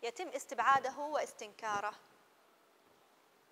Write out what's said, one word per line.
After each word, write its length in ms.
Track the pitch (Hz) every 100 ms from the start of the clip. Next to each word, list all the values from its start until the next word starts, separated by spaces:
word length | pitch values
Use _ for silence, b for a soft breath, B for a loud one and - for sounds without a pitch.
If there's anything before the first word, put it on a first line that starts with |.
يتم 260 | 233 294 339
استبعاده 720 | 277 - 233 233 269 247 247
واستنكاره. 960 | 294 277 - - 214 - 220 202 208 - - - - - - - - - - - - - - _ _